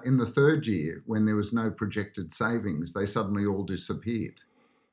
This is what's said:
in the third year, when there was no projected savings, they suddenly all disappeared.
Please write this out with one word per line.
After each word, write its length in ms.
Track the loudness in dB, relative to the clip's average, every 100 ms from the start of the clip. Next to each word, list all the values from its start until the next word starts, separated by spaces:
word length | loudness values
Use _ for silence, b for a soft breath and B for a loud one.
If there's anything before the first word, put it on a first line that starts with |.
| 2
in 120 | 2
the 100 | 4
third 400 | 6 6 6 2
year, 340 | 0 -2 -6 -2
when 180 | 2 2
there 100 | 2
was 160 | 0
no 200 | 0 -2
projected 600 | -2 -4 -4 -6 -6 -6
savings, 600 | -2 -2 0 -2 -4 -4
they 140 | -2 0
suddenly 400 | 0 0 0 0
all 160 | 0
disappeared. 760 | -4 -4 -4 -6 -4 -4 -6 -10 _ b b b b